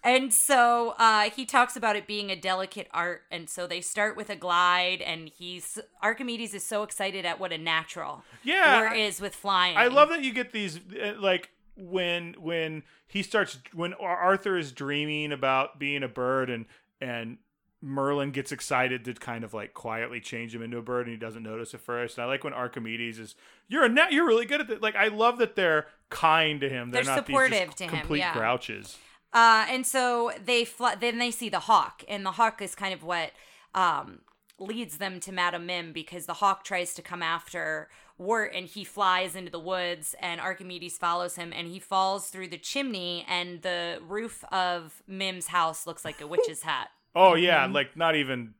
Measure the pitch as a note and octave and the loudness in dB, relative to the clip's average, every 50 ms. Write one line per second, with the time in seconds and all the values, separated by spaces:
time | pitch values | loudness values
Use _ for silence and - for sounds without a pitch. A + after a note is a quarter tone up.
0 | - A#3 B3 C4 C4 C4+ A3 - - - C#4 B3+ A#3+ A#3+ A#3+ A#3+ A#3 A3+ - - | 4 6 4 4 4 2 2 2 4 6 6 6 8 6 6 4 2 0 2 6
1 | A3+ A3+ A3 G#3+ G#3 A3 A3+ - C4 A3 - C4 B3 B3 - B3 A3 A3+ G#3 G#3 | 6 6 8 6 4 2 0 -6 -8 2 4 4 4 4 2 -2 0 0 0 0
2 | G3+ - G#3 G#3 G#3 G3 F#3+ F3 D3 F#3+ F#3 F#3 F#3+ F#3+ - G#3+ - - - E3 | -2 -6 -6 -6 -4 -4 -6 -4 -2 -2 0 0 -2 -6 -8 -12 -14 -6 -4 -2
3 | E3+ F3 F3 - _ _ F3 E3+ E3 D3 - - F3+ F3 F3 F3+ F3 - - G#3+ | -2 -2 -4 -8 _ _ -10 -10 -10 -10 -10 -8 -6 -6 -6 -6 -6 -6 -2 0
4 | G#3 G#3+ - - G#3+ - G#3 E3+ E3+ F3+ F3 F3 F3+ F3+ F3+ F3+ F3+ F3+ F#3 F3 | 0 0 0 -6 -8 -8 -10 -8 -2 2 4 4 6 6 6 4 4 2 0 -2
5 | - - E3 E3 D#3+ D#3 _ _ F3+ F3+ F3+ F3+ - - - G#3 - _ _ _ | -4 -6 -6 -8 -10 -16 _ _ -14 -14 -12 -12 -12 -12 -12 -12 -14 _ _ _
6 | - G#3 A3+ A3+ C#4 B3 A#3 A3+ A#3 G#3+ G3+ G3 - - A3+ G#3 G#3+ G#3 - - | -2 -2 -2 -2 -4 -6 -6 -6 -8 -8 -8 -10 -8 -4 -4 -4 -4 -4 -6 -6
7 | G3+ G3 F3+ G3 F3 F3 E3+ - F#3+ F3+ E3+ D#3 D#3+ E3 D#3+ D#3+ D#3+ - - F3 | -4 -4 -4 -4 -4 -4 -4 -4 -4 -6 -6 -4 -2 0 0 0 0 -4 -10 -10
8 | D3+ C#3 D3 - - - - - - A#3+ E4 F#4+ F#4 D4+ C4+ A#3 A3 A3 A3 A3+ | -8 -10 -10 -12 -16 -20 -20 -10 -2 0 4 6 8 8 8 8 6 4 0 0
9 | G#3+ G#3 F#3+ - G3 G3+ - - - G3+ G3 F#3 F3+ F3+ E3+ G3 A3+ B3 B3 C#4 | 0 0 -2 -4 -8 -8 -8 -6 -2 0 4 4 4 4 6 6 4 6 8 8
10 | D4 D4+ E4 E4+ C4+ C4 A3 B3+ B3 B3 - A3 G#3 F#3 D3+ E3+ F#3+ F3+ F#3+ - | 8 8 6 -2 -2 -2 -2 -2 -4 -4 -4 -4 -4 -4 -6 -10 -14 -12 -8 -6
11 | - G#3 G#3 F3 G3 G3 F#3 F3+ F3+ - _ _ _ - - - G3 E3+ F3+ F#3+ | -6 -6 -6 0 2 2 2 2 0 -6 _ _ _ -20 -20 -20 -14 -4 -4 -2
12 | F3+ F3 E3+ F3 E3+ E3+ F3 - - D#3+ E3+ E3 D#3+ D#3+ D#3+ D#3 D3+ _ _ _ | 0 0 -2 -2 -4 -8 -14 -10 -8 -4 -2 -2 -2 -2 -4 -8 -12 _ _ _
13 | _ _ - G3 F#3+ - - A3 G3 - - C3 _ - - E3 E3+ F3 F3+ - | _ _ -4 -4 -4 0 0 0 0 0 -4 -16 _ -16 -8 -6 -6 -6 -6 -6
14 | - F3+ F3 F3+ F3 F3+ G3 G3 G3 G#3 F#3+ F3+ D#3+ C#3 B2+ - C#3 C#3 C#3+ D3 | -4 -4 -2 2 4 4 4 4 2 0 -2 -2 -2 -4 -8 -8 -6 -4 -2 -2
15 | D3+ D3+ D3+ D3+ D3+ D3+ D3 C3+ C3+ C3+ C3 C3 C3+ D3 - C#3+ C#3 C#3+ C#3+ C#3+ | -2 -2 -2 -4 -2 -4 -4 0 2 2 4 4 2 0 -4 -6 -6 -4 -4 -2
16 | C3+ B2+ G#2+ - B2+ B2 C3 C3+ C3 B2 B2 A#2 A2+ _ - _ _ _ _ _ | -4 -6 -4 -2 0 0 2 2 0 0 -2 -6 -8 _ -16 _ _ _ _ _
17 | C3+ B2+ A#2+ A#2 A#2 A2+ B2 - _ _ _ _ _ _ _ _ - C#3 C#3 C#3 | -10 -8 -6 -8 -8 -10 -12 -14 _ _ _ _ _ _ _ _ -12 -8 -4 -2
18 | C3+ C#3 C#3+ C#3+ C#3 C#3 C3+ C#3 C3 - C#3+ B2+ - - C#3 B2 B2+ B2+ B2+ B2+ | 0 0 0 0 0 -2 -2 -6 -6 -6 -8 -10 -4 -2 0 2 2 2 0 -2
19 | A2+ B2 A#2+ - - - A#2 A#2 A2+ G#2+ - G#2+ G#2 - _ - - A#2+ A2 A2+ | -6 -8 -10 -10 -8 -8 -8 -8 -8 -8 -8 -10 -10 -10 _ -12 -8 -6 -4 -4
20 | A#2 A#2+ A#2+ A#2+ - - - A#2 A#2 A#2 A2+ A#2 A2+ A#2 A#2+ A#2+ A2+ A#2+ B2 B2 | -6 -6 -6 -10 -10 -10 -10 -10 -10 -10 -10 -10 -10 -8 -10 -10 -6 -4 -4 -4
21 | B2 A#2 A#2 A2 A2+ A2+ A2 A#2 A2+ G#2+ A2 A2+ A#2 A2 - A#2+ - - A#2+ A#2+ | -4 -4 -8 -10 -10 -12 -12 -12 -12 -10 -10 -10 -10 -10 -14 -16 -10 -6 -4 -4
22 | A#2+ A#2 - - A#2+ B2 C3+ C3+ - D3 C3+ B2 B2 A#2+ - C3+ A2+ A2 A2+ A#2 | -4 -6 -6 -6 -4 -4 -4 -4 -4 -6 -6 -6 -6 -6 -6 -8 -8 -8 -6 -6
23 | A#2 A#2 A2+ A2 A2 G#2 - _ _ - _ _ _ _ G3+ D4+ D4+ A#3+ A3+ C#4 | -6 -8 -8 -12 -14 -16 -18 _ _ -20 _ _ _ _ 2 4 4 4 6 6
24 | D#4+ F#4+ D4 C#4+ F4 E4 A3+ A3+ A#3 - C#4+ D4+ D4+ A3 A3+ G3+ G#3+ G#3+ G#3 G3+ | 4 4 4 2 4 6 4 4 4 0 -2 -2 -2 -4 -4 -2 -2 -2 2 2
25 | G3+ A3 G#3 G#3+ A3 A#3+ B3 A#3+ A#3 A3 - - F#3+ E3+ D#3+ D3+ D3+ - _ _ | 2 2 2 4 2 2 4 2 0 0 2 2 2 4 4 2 0 -2 _ _
26 | _ _ - - - D#3+ D#3 D#3+ D#3+ D#3 D3+ C#3+ C#3 C3+ C3+ B2+ A#2+ A#2+ A#2+ B3 | _ _ -8 2 4 6 6 6 4 2 0 -2 -4 -4 -4 -4 -8 -2 -2 0
27 | B3+ C#4 C4+ - B3+ - C4+ C4+ C4 C4 A#3+ G#3 F#3 E3 - - F#3 E3 E3 D#3+ | 0 2 0 0 0 2 2 4 4 4 2 0 -2 -2 -6 -10 -8 -6 -6 -6
28 | D3+ D#3+ D#3 D3 F3+ F3 D#3+ B2+ A2 A2+ B2 B2 - - A2 G2+ G2+ G2+ - - | -4 -2 -2 0 0 0 -2 0 0 0 0 0 -2 -8 -12 -12 -12 -16 -18 -20
29 | - - _ _ _ _ - A#3+ A#3 A3+ A3+ A3 - - C4 B3+ C4 - - C4 | -20 -20 _ _ _ _ 6 8 10 10 10 8 6 2 -2 -2 -2 0 0 2
30 | B3+ B3 A#3+ A#3+ A#3 A#3 - - G3+ F3+ B3 A#3+ A#3 A#3 - - A#3+ B3 G#3+ G3+ | 2 2 2 2 0 -2 -4 -6 -2 0 2 2 2 0 -4 -2 0 0 0 0
31 | G3+ A#3+ A#3 A#3 B3 A#3+ A3+ - A#3+ G#3+ F#3+ F3+ - - A3+ F#3+ C#3 - - _ | -2 -2 0 0 -2 -2 -2 -4 -6 -4 -4 -4 4 6 6 6 6 4 -6 _
32 | - - G#3 G3+ G3 F#3+ F#3 - G#3 A3 G#3+ - G#3 F#3 - - G3 F#3+ F#3+ D#3+ | -12 -10 -8 -6 -6 -6 0 2 2 2 2 -4 -10 -10 -8 -6 -6 -6 -6 -6
33 | D#3 E3 F3+ E3+ D#3+ - - _ - _ - _ _ _ _ F#3+ F#3 F3 D#3 C#3+ | -6 -4 -4 -2 -4 -6 -8 _ -20 _ -20 _ _ _ _ 2 2 2 2 0
34 | C#3+ - - - _ _ _ _ _ _ _ _ F#3+ F#3+ A3 A3+ A#3+ E3+ D3+ - | -4 -8 -14 -20 _ _ _ _ _ _ _ _ -10 -8 -6 -8 -8 -8 -8 -6
35 | G3 F#3+ F#3 F3+ - F#3+ F#3+ F#3 F3+ F3 F3 F3 E3+ F3 F3+ F3 E3+ E3 D3+ E3 | -6 -6 -6 -8 -12 -8 -2 2 2 2 2 0 -4 -4 -4 -6 -6 -6 -10 -12
36 | D#3+ - - F3+ D#3+ - E3+ - G#3 G3 F#3+ - - - G3+ F3+ F3+ F3 - - | -12 -10 -12 -12 -8 -8 -4 2 2 2 2 2 -4 -6 -4 -4 -4 -4 -8 -12
37 | - - F3+ F3 E3+ E3 E3 E3 - - - F3 D#3+ D#3 D#3 D#3 D#3 _ _ - | -12 -12 -8 -4 -2 -2 -2 -2 -6 -8 -10 -6 -6 -4 -6 -6 -8 _ _ -20
38 | - _ _ _ F3+ F#3+ A3+ A3+ G#3 - - F#3 F#3 D#3+ - G#3 F#3+ - - G#3 | -20 _ _ _ -2 0 0 0 0 -2 -4 -8 -10 -8 -12 -14 -14 -12 -4 0
39 | G3+ F#3+ F#3 F3+ F#3 F#3+ D#3+ F#3+ F#3 F3 - E3+ D#3+ F3 F#3 F#3 F3+ F3 F3 E3 | 2 4 4 2 2 -2 -6 -10 -10 -10 -12 -10 -6 -4 -4 -2 -2 -4 -4 -6
40 | D#3 - - - - F3+ E3+ E3+ - F#3 F#3 F3+ F#3+ F3+ F3+ F3 F3 F3 E3 - | -8 -10 -8 -6 -6 -6 -6 -4 -4 -6 -6 -6 -10 -12 -12 -10 -10 -10 -10 -4
41 | - F3 E3+ F3 F3+ F3 - F3 E3+ E3+ E3 - E3+ E3+ F3 F#3+ - - F#3+ F#3+ | -2 0 0 0 -2 -4 -6 -8 -10 -10 -8 -8 -8 -8 -10 -14 -8 -2 0 2
42 | F#3+ F#3+ F#3+ G3 F#3 - - F#3+ F#3 F3+ E3+ E3 - - - C#4 C#4 C4 A3+ F#3+ | 2 2 0 -2 -6 -10 -10 -10 -10 -10 -10 -12 -10 -6 -4 -4 -4 -4 -4 -6
43 | F3 F3 F3 F3 - - F3+ F3 F3 F3+ F3 E3+ D#3+ F#3 F3 F3 F3 E3+ E3+ - | -6 -6 -6 -6 -6 -4 -4 -4 -4 -6 -10 -8 -6 -4 -4 -2 -4 -4 -6 -8
44 | - E3 F#3+ G#3 A3+ A#3 - - - - - F#3 F#3 F3+ F3 F3 E3 D#3 - - | -10 -8 -8 -8 -8 -8 -12 -14 -12 -4 -2 0 0 0 0 -4 -6 -12 -18 -20
45 | _ - F#3+ F#3+ G3 F#3+ F#3 F#3 E3+ - E3 F3+ E3 D#3+ D#3+ - - E3+ E3 - | _ -14 -8 -6 -4 -4 -4 -6 -10 -2 0 2 2 2 0 -4 -10 -10 -10 -10
46 | - D#3+ D3+ - D3 D3 E3 - B4 A4+ D#3 - - D#3+ D3 C3 A#2 - _ _ | -10 -10 -10 -10 -12 -4 0 0 0 0 -2 -8 -4 -4 -4 -4 -4 -8 _ _
47 | _ _ _ E3+ F#3 F#3 F3 E3 F3 F3 E3+ D3+ C3+ C3+ - C#3+ C#3 C3 - D#3 | _ _ _ 8 10 10 10 8 6 6 6 6 6 4 2 0 0 0 -2 0
48 | E3 E3 D#3+ D3+ C#3+ C3 C3+ B2 A#2 A2+ G#2+ _ | 2 2 4 2 2 0 -2 -6 -6 -10 -14 _